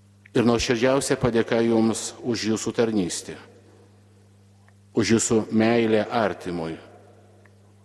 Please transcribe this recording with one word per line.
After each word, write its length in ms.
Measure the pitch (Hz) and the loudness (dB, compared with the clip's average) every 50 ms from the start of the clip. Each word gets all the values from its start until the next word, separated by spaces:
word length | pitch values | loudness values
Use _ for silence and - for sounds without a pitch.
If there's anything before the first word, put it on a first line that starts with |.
| _ _ _ _ - - - 117 | _ _ _ _ -12 -4 0 2
Ir 60 | 107 | 2
nuoširdžiausia 720 | 120 117 113 - - 127 110 120 131 131 139 135 - 139 - | 2 2 2 0 0 0 2 2 2 2 2 0 -2 -2 -2
padėka 380 | - 123 113 113 110 - 127 113 117 | 0 0 0 0 0 0 0 0 2
jums 480 | 117 113 110 110 113 107 - - - - - | 2 2 2 2 2 0 -2 -6 -10 -12 -8
už 320 | - 127 117 95 101 107 | -6 -4 -4 -2 -2 -2
jūsų 180 | 110 104 - 117 110 | -2 -2 -4 -4 -2
tarnystę, 580 | - 117 113 110 104 90 80 - - - - 78 - - - - - - - - - - _ _ _ _ _ _ _ _ _ _ _ _ _ _ _ _ _ - _ _ _ - | -2 0 0 0 0 -2 -2 -4 -8 -10 -12 -14 -16 -18 -20 -20 -20 -20 -20 -20 -20 -20 _ _ _ _ _ _ _ _ _ _ _ _ _ _ _ _ _ -20 _ _ _ -2
už 200 | 120 107 95 113 | 0 2 4 2
jūsų 220 | 107 - - 117 110 104 - | 2 2 2 0 0 0 0
meilę 540 | - 107 110 113 120 120 113 110 110 107 104 | 0 2 2 4 4 2 2 2 2 2 0
artimui, 720 | - 123 120 110 95 85 - - 92 87 85 82 80 80 76 - - - - - - - - - - - - - - _ _ _ _ _ _ | 0 0 0 0 0 -2 -6 -8 -8 -8 -6 -6 -8 -10 -12 -16 -20 -20 -20 -20 -20 -20 -20 -20 -20 -20 -20 -20 -20 _ _ _ _ _ _